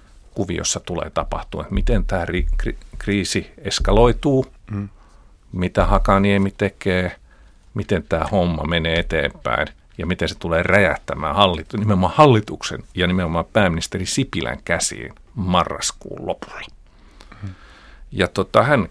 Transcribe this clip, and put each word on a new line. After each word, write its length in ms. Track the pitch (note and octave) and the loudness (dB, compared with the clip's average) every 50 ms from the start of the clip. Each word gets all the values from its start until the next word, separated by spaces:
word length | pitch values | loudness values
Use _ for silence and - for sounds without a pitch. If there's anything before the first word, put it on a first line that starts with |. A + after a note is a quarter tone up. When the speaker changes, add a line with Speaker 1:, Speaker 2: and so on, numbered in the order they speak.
| - - - - - - - | -20 -20 -20 -20 -20 -10 -6
Speaker 1:
kuviossa 460 | - F#2+ F2 E2+ - - - - - | -6 -4 -2 -4 -4 -4 -4 -6 -6
tulee 300 | - - F2 E2 - - | -6 -6 -6 -6 -6 -4
tapahtumaan, 540 | - - C#2+ - - - - - - D2+ D2 | -4 -4 -4 -2 -4 -6 -6 -8 -10 -10 -8
että 100 | - F#2 | -4 -2
miten 300 | G2 G2 A2 A#2 G2 - | 0 2 2 2 2 2
tää 200 | - G2 F2+ E2+ | 0 -2 -2 -2
ri-, 240 | F2 F2 F#2 - - - - | -2 -2 -2 0 0 0 0
kri-, 160 | - - - - - - - - | -2 -4 -6 -8 -12 -16 -16 -8
kriisi 520 | - G#2 G2+ G2+ F2+ - - G2 - - - - | -4 -2 0 0 0 -2 -2 -4 -4 -6 -12 -12
eskaloituu, 880 | - G2 - - - F#2+ G#2 G#2+ A#2+ A#2+ A2+ - - D3 C3+ C3 B2+ - - - - - | -8 -6 -4 -2 0 4 6 6 6 6 4 2 0 2 2 2 0 -2 -8 -20 -12 -10
Speaker 2:
Mm. 180 | G#2 G2+ G2+ G2+ - - - - - - - - - _ _ - | -8 -8 -8 -10 -14 -20 -20 -20 -20 -20 -20 -20 -20 _ _ -10
Speaker 1:
mitä 320 | - F2+ F2+ F2+ - G2+ F2+ | -6 -4 -4 -2 0 2 2
Hakaniemi 680 | F2+ G#2 F#2+ - - G2 G2 G2 G2+ G2+ G2 G2 G2 - - | 4 4 4 4 4 4 4 4 4 4 2 2 0 -2 -2
tekee, 580 | G#2 F#2+ - - - G2 F2+ F#2 F2+ F2 - - - - - - - - - _ _ - - | -4 -4 -4 -4 -2 -2 0 0 -2 -4 -6 -12 -20 -20 -20 -20 -20 -20 -20 _ _ -10 -8
miten 300 | G#2 G2 - G#2 E2 - - | -8 -4 -2 -2 -2 -2 -2
tää 180 | E2+ D#2+ D#2 D#2 | -2 -2 0 0
homma 320 | G#2+ F#2+ F2 F2 D#2+ D2+ C#2+ | 2 2 2 2 0 -2 -2
menee 340 | D#2 E2+ E2+ D#2+ E2 E2 E2+ | -2 -2 0 0 0 0 0
eteenpäin 680 | - - E2 D#2+ C#2 - - - - B1+ A#1 C2 D2+ - - _ _ _ - - | 0 0 0 0 0 -2 -4 -6 -4 -2 -2 -2 -2 -4 -8 _ _ _ -12 -8
ja 80 | E2 | -6
miten 220 | E2 F2+ - E2 D#2+ | -4 -2 -2 -2 -4
se 60 | - | -4
tulee 280 | - - E2+ E2 E2+ | -6 -4 -2 0 0
räjähtämään 760 | E2+ F2 F#2 G#2 G2 D#2+ D2 - - - D2+ D2+ D#2 D2+ C#2+ | 2 4 4 4 4 4 0 -2 -6 -8 -6 -4 -4 -2 2
hallit-, 420 | G2+ G2+ F#2 E2+ D#2 - - - G2+ | 2 2 2 2 -2 -6 -6 -6 -2
nimenomaan 340 | G2+ G#2 G2+ F2+ F#2 F2 - | 0 0 2 2 2 2 4
hallituksen 680 | - D3+ C#3+ A#2+ G#2 - - D#2 - - - - - - - - | 6 6 8 6 6 2 -2 -8 -10 -8 -8 -10 -10 -12 -8 -4
ja 120 | F#2 F2+ | -2 0
nimenomaan 380 | F2+ F2+ F#2 F2 D#2+ E2 E2 D#2+ - | 0 0 0 -2 0 -2 -2 -4 0
pääministeri 540 | - A2 G2+ F2+ E2 E2+ - - - F2+ F#2 | 2 2 2 2 2 -2 -4 -6 -6 -6 -6
Sipilän 520 | - - C#3 C3 - - F#2 C2+ A#1 - - - | -4 -2 -2 -2 -2 -4 -4 -4 -4 -6 -6 -4
käsiin 500 | - E2+ E2 - - - A1 B1+ - - - - - - | -4 -2 -2 -2 -4 -6 -10 -12 -14 -16 -18 -20 -14 -8
marraskuun 920 | - F2+ F2+ F2 F2 E2 - - - - - - - - - - - - | -6 -2 0 2 2 2 0 -4 -6 -6 -6 -8 -8 -12 -14 -14 -8 -8
lopulla. 400 | - - - - - - - - - - - - - - - - - - - - - - - | -8 -8 -8 -10 -14 -14 -16 -16 -16 -18 -20 -20 -20 -20 -20 -20 -20 -20 -20 -20 -20 -18 -14
Speaker 2:
Mm. 60 | G2+ F#2+ F2+ - - - - - - - - - - - | -14 -14 -14 -16 -20 -20 -20 -20 -20 -20 -20 -20 -20 -8
Speaker 1:
Ja, 160 | - G2 F2+ - | -4 -2 -2 0
tota, 340 | - G2 F#2 - - A2 | 0 -2 -2 2 4 4
hän 260 | A2+ C#3 D3 A#2 F2+ - | 4 6 4 2 2 0